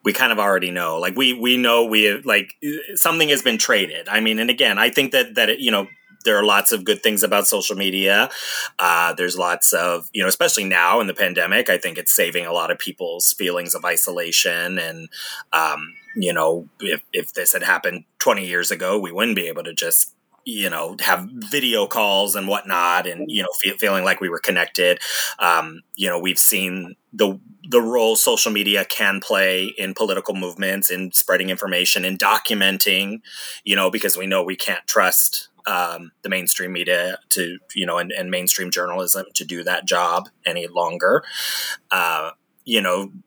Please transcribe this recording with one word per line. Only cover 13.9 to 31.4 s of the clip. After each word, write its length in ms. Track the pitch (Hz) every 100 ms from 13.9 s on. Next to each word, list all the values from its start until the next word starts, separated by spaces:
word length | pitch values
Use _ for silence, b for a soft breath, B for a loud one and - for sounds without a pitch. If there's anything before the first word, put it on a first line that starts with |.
| 85 - 87 85 - 92 85 87 92
And, 300 | 82 82 80 B B B -
um, 420 | 80 78 76 78 - -
you 180 | - 90
know, 360 | 82 80 87 85 _
if, 220 | 101 78 -
if 200 | 90 85
this 180 | - 104
had 100 | 92
happened 420 | - 87 90 87 _ _
twenty 280 | - 104 92
years 240 | 90 87
ago, 280 | 87 92 104
we 120 | 90
wouldn't 240 | 87 117
be 140 | 101 85
able 160 | 82
to 80 | 82
just, 420 | 80 85 - - _ _ _
you 240 | - 107 95
know, 280 | 80 82 98
have 280 | 98 90 95
video 540 | 127 104 143 131 110 98
calls 500 | 117 104 98 101 101
and 100 | 95
whatnot 600 | 101 95 90 87 90 92
and, 240 | 85 101
you 120 | 101
know, 60 | 92 -
fe-, 160 | 95 -
feeling 260 | 107 95
like 160 | 92 95
we 80 | 92
were 120 | 82
connected. 600 | - 90 85 - 87 87 B B B B
Um, 440 | 87 82 80 80 _ -
you 120 | 95
know, 100 | 87
we've 200 | 92 90
seen 580 | - 98 95 92 87 - _
the, 280 | 110 101 98 - - 170
the 120 | 123
role 340 | 113 120 113
social 380 | 110 - 110 117
media 320 | 104 101 101
can 360 | 92 - 104 98
play 520 | - 101 95 92 95 -
in 160 | 95
political 400 | 95 110 95 -
movements, 560 | 95 90 85 95 98 98
in 220 | 92 92
spreading 360 | - - 92